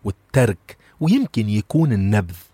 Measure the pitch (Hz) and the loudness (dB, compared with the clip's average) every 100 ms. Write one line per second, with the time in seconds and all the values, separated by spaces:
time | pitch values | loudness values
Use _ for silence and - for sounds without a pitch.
0 | 104 - _ 135 120 95 - - _ _ | -8 -10 _ 0 0 -2 -12 -20 _ _
1 | 160 247 247 - 107 104 - 151 160 107 | 0 0 0 -4 -2 -2 -2 0 2 2
2 | 98 104 87 87 - | 2 0 -2 -12 -20